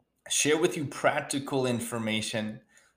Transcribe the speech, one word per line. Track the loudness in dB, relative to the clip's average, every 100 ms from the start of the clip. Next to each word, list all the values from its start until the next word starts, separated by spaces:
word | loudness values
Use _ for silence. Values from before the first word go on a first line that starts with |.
| _ _ -4
share | 0 2 4
with | 2 0
you |
practical | -6 0 2 2 -2 -4 -2 0
information | 2 0 -2 -4 0 0 0 -2 -4 -6 -16 _ _